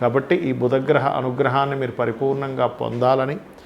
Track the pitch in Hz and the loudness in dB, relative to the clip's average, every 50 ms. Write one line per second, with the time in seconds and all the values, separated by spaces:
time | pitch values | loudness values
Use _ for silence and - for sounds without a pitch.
0 | 123 120 117 135 135 - 175 180 - 131 131 123 123 120 131 135 135 143 147 139 | -2 0 2 0 2 2 0 0 2 0 0 0 0 2 2 2 2 2 2 2
1 | 127 139 - 135 127 127 123 127 139 131 123 139 139 139 139 139 131 120 113 - | 2 2 0 0 -2 -2 -2 0 0 2 2 2 0 0 -2 -4 -4 -4 -4 -2
2 | 123 117 110 113 139 135 135 135 139 135 135 131 127 117 120 - 123 117 117 120 | -2 -2 -2 0 0 0 0 -2 -4 -6 -2 -2 -2 -2 -2 -4 -6 -6 -2 0
3 | 123 127 135 135 131 135 151 190 - - - - - | 2 2 4 2 2 -2 -4 -6 -10 -14 -20 -20 -20